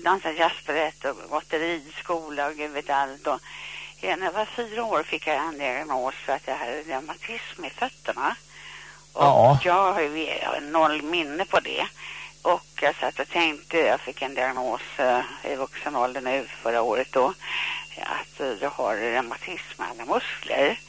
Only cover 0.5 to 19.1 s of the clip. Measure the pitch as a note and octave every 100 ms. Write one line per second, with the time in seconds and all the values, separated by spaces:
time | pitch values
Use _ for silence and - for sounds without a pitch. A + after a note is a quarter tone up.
0.5 | - - D3+ D#3 - C3+ G#2+ - D3 -
1.5 | D#3+ E3+ E3+ C#3+ - - E3+ D#3 D3 C#3+
2.5 | D3+ D3+ C#3+ - C#3 C3+ C#3+ D3+ C#3 -
3.5 | - - - - - F#3 E3+ F#3 G3 G#3+
4.5 | - A#3 A3 A3+ D#3+ D#3+ D#3 D#3+ C#3+ D#3+
5.5 | D3 C#3 B2+ D#3 C3 B2+ - - C#3 -
6.5 | C3 A#2+ D3 D#3+ C3 - - - A3+ -
7.5 | - C#3 - B3+ - - A#2 C#3+ B3 -
8.5 | - - - - - - - C#3+ C3 A#2+
9.5 | C#3 F3+ F3+ F#3+ F#3+ D3 D#3 D3 C#3+ -
10.5 | - D3 D#3+ D#3 D3+ D3+ F3 D3 D#3 G3+
11.5 | F#3 B2+ C3+ G3 - - - - - E3
12.5 | F3 - - D3 - B2+ - - F3 E3
13.5 | D3 - E3 A#2+ C3+ - - C3+ C3 B2+
14.5 | B2+ B2+ A#2 - - B2+ B2 B2 - -
15.5 | C3+ C3+ - D3 C#3 B2+ C3+ B2+ C3+ A#2+
16.5 | - A#2 A#2 A#2 A2 C3 C3+ B2+ - -
17.5 | - - - - - - - - - C3+
18.5 | G#2 C#3+ - A#2 G#2+ A#2